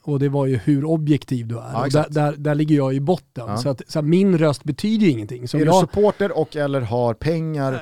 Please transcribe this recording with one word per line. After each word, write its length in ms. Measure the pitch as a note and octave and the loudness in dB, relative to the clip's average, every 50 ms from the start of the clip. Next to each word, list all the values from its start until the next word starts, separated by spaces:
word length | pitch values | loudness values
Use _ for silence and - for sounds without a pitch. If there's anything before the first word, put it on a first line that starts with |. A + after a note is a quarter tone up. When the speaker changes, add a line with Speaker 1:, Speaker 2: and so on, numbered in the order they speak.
| - | -6
Speaker 1:
Och 160 | D3+ C#3+ C3 | -4 -2 0
det 100 | C#3+ C#3 | 0 0
var 160 | C#3 C#3+ C3+ | 0 0 0
ju 120 | C3+ C3 | 0 0
hur 280 | A#2 - D3+ D3 C3+ D3 | 0 2 2 2 2 2
objektiv 640 | D#3+ E3 D#3+ D3+ D3 D3 C3 - - C3+ A#2+ A2+ | 0 -2 0 2 2 0 0 0 -4 -6 -4 -4
du 80 | A2+ A2+ | -6 -8
är. 120 | A2+ A2 - A2+ | -8 -8 -6 -4
Speaker 2:
Ja, 60 | A#2 | -4
Speaker 1:
Och 60 | C3+ | -2
Speaker 2:
exakt. 260 | C3+ C#3 D3+ D3+ D3 D3 | 2 2 2 0 0 0
Speaker 1:
där, 180 | D3+ D3 D3 | 0 0 0
där, 60 | D3 | -2
där 180 | D3 C#3+ D3+ D3 | -2 -2 -2 0
ligger 200 | D3 D3+ D3+ D3+ | 0 2 2 2
jag 180 | C#3+ C3+ C3 C3+ | 2 2 0 -2
i 60 | C#3 | 0
botten. 460 | C#3 D#3+ F3+ - - _ - B2+ A2+ | 0 0 -2 -2 -4 _ -14 -12 -8
Speaker 2:
Ja. 100 | G2+ G#2 | -6 -4
Speaker 1:
Så 120 | A#2 C3 C#3+ | -4 -2 -4
att, 120 | B2+ - - | -4 -6 -8
så 120 | - - D#3+ | -8 -6 -2
här, 40 | D3 | 0
min 300 | D3+ E3+ F#3+ G3+ G3 F3+ | 2 4 4 4 4 4
röst 260 | D3+ E3 D3+ C3+ - - | 4 4 2 0 -2 -4
betyder 420 | D3 C#3 - G#3 G#3+ A3+ G#3+ G#3 | -8 -6 -4 -2 0 2 4 4
ju 60 | E3 | 4
ingenting. 360 | B2 A2 G#2 G#2 B2+ B2 B2 | 2 2 -2 -8 -10 -10 -8
Som 120 | A#2+ D3+ D3+ | -4 -2 0
Speaker 2:
Är 40 | D3 | 2
du 60 | D#3+ | 4
Speaker 1:
jag 100 | F3+ F#3+ | 4 4
Speaker 2:
supporter 560 | E3+ - - G3 G#3 G#3 - - G3+ G3 C3+ | 4 2 2 2 2 2 2 0 -2 -2 -2
och 180 | D#3 D#3 - - | -2 -4 -2 -2
eller 260 | D3+ C#3+ C#3 C#3 C3+ | -4 -2 -2 -2 -2
har 320 | A#2+ G2 A#2+ B2 A#2+ A#2 G#2+ | -2 -2 0 0 0 0 -2
pengar 600 | - - D3+ E3+ D#3+ D#3+ D#3+ D#3 C#3+ C#3 C3+ C3 | -2 -2 -2 -2 -2 -2 -4 -4 -4 -2 -4 -4
Speaker 1:
Eh. 60 | A#2+ | -6